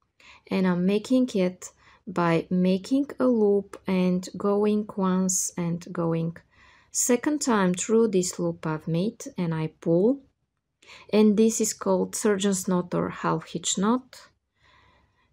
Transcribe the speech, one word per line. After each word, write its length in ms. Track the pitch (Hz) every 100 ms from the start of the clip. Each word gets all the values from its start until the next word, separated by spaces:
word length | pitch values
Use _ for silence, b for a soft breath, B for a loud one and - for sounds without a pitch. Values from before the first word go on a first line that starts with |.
| _ _ B B -
and 160 | 196 185
I'm 200 | 175 180
making 420 | 208 208 254 254
it 380 | 196 180 185 - b b b -
by 360 | 180 170 165 -
making 580 | 185 180 190 190 269 285 -
a 60 | 254
loop 520 | 233 208 202 196 - -
and 400 | 185 180 180 185
going 540 | 180 202 202 208 208 208 -
once 560 | 185 185 185 - - -
and 280 | 170 170 185
going 420 | 175 170 165 165 165 b b b b b
second 520 | - - 240 302 302
time 320 | - 220 185
through 340 | 180 - 220 226
this 300 | 190 180 -
loop 280 | 170 170 160
I've 220 | 156 165
made, 380 | 165 208 - 277 -
and 180 | 175
I 180 | 160 156 -
pull, 400 | 175 170 214 277 - _ _ _ _ _ B B B
and 240 | 208 214 202
this 240 | 220 226
is 140 | 220
called 420 | - 196 190 190 -
surgeon's 500 | 220 196 202 185 185
knot 280 | 180 175
or 160 | 170 175
half 380 | 170 170 165 -
hitch 280 | 170 - -
knot. 540 | 202 254 - - - _ _ b b b b b b b b